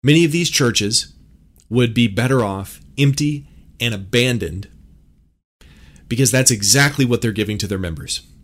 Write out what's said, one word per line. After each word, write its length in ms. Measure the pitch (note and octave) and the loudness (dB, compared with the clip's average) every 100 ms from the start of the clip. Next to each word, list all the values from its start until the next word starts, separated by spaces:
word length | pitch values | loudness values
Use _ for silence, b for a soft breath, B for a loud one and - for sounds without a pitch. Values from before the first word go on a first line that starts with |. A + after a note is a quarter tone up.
Many 220 | C3 D#3 E3 | 4 4 4
of 60 | |
these 200 | E3 E3 | 0 -2
churches 600 | - B2 A2 G#2 A2+ - - - - _ _ _ | 0 0 0 -2 -2 -4 -18 -20 -20 _ _ _
would 240 | A#2 B2 | 0 0
be 140 | A2+ A#2 | 2 2
better 360 | G2 B2 C3 | 2 0 2
off 380 | G#2 F#2+ F#2+ - - - | 0 -4 -8 -14 -16 0
empty 480 | C#3 C#3+ D3 D3 b b b - | 0 2 -2 -4 b b b -6
and 160 | A#2 G#2 | -6 -6
abandoned, 720 | G2 A#2+ B2+ A#2+ F2 F#2 - - - - _ _ _ _ _ _ b b b b - | -2 0 2 0 -4 -8 -14 -20 -20 -20 _ _ _ _ _ _ b b b b -8
because 220 | A#2+ C3+ | 0 2
that's 220 | C3 C3 | 4 2
exactly 520 | A#2 G2+ C#3 C#3+ C#3+ | 0 2 4 4 2
what 180 | B2+ A#2+ | 0 2
they're 100 | A#2 | 0
giving 260 | G#2+ G#2 G#2 | -2 -4 -4
to 100 | G2+ | -4
their 120 | F#2+ | -4
members. 420 | F2+ D2+ - - - - | -4 -8 -10 -12 -12 -20